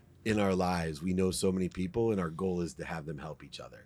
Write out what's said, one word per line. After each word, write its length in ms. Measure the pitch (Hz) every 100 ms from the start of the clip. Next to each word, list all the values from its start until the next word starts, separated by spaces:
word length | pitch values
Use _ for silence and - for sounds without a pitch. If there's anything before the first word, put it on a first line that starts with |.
| - - 113
in 120 | 107
our 160 | 101
lives, 480 | 92 90 87 82 76
we 120 | 87
know 180 | 90 92
so 200 | - 95
many 180 | 92 90
people, 420 | - 90 117 117
and 80 | 104
our 120 | 85
goal 280 | 80 95 87
is 140 | 85
to 100 | -
have 220 | 78 82 76
them 140 | 76
help 220 | 73 73
each 160 | 69 -
other. 240 | 62 57